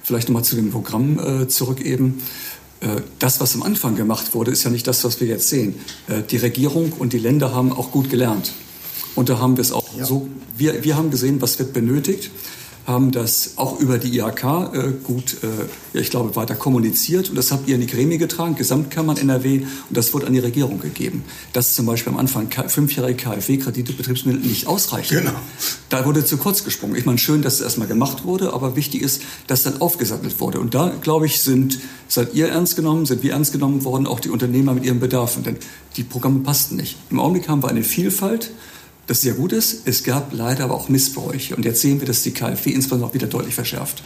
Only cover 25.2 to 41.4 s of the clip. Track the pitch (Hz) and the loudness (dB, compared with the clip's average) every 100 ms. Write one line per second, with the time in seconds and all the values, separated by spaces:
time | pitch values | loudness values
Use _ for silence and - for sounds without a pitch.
25.2 | 139 123 - - - - - 135 131 151 | 2 -2 -8 -6 -6 -6 -2 0 4 4
26.2 | 143 139 - 202 - - 104 113 131 120 | 4 2 2 0 -2 -4 -2 0 2 2
27.2 | - 151 135 - - 120 104 113 135 - | 4 4 4 0 -2 -2 0 2 0 -2
28.2 | - 185 190 - 131 135 147 135 143 - | -2 -2 0 -2 -2 0 -2 -2 -2 -2
29.2 | - - - 131 - - 170 - 107 104 | -6 -16 -2 0 0 0 0 0 -2 -2
30.2 | - - 123 - 120 127 175 - - 156 | -6 -4 -2 -2 0 2 2 0 2 2
31.2 | 156 - 135 127 135 - - - - - | 4 2 4 4 4 0 -8 -16 -4 0
32.2 | 120 147 165 165 170 - 160 160 151 127 | 0 2 2 2 0 2 2 2 2 2
33.2 | 135 131 147 147 139 139 135 131 135 117 | 0 2 0 2 2 2 2 0 0 0
34.2 | - 113 123 123 139 127 127 123 123 127 | -2 0 2 4 4 4 2 2 2 2
35.2 | 117 - 123 110 - - - - 123 127 | 0 -2 -4 -6 -8 -18 -14 -8 -6 -2
36.2 | 131 135 135 143 - 127 - - - 127 | 2 2 2 0 0 -2 -6 -8 -4 0
37.2 | 131 180 175 147 127 113 113 - 185 190 | 2 2 2 0 2 0 0 0 0 2
38.2 | 196 226 - - - - - - - 120 | 0 0 -4 -12 -20 -20 -20 -20 -4 0
39.2 | 127 117 170 226 220 - - - - 131 | 2 2 2 2 0 -2 -2 0 2 0
40.2 | 139 110 113 131 127 - - 135 135 - | -2 -4 -2 0 0 -2 2 2 2 -8
41.2 | - 139 | -6 -6